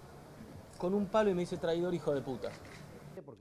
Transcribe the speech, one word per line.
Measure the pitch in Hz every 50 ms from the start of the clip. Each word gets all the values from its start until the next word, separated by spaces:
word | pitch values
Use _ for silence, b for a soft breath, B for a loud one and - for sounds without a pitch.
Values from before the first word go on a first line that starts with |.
| - - - - - - - - - - - - - - -
con | - 175 180 196
un | 208 202
palo | 185 - 220 214 202
y | 180
me | 180
dice, | 175 - 185
'Traidor, | 170 - 165 165 170 175 180 175
hijo | 156 - 160 143
de | 135
puta'". | 120 135 127 110 - 107 107 - - - - - - - - - - - - 185 - - - -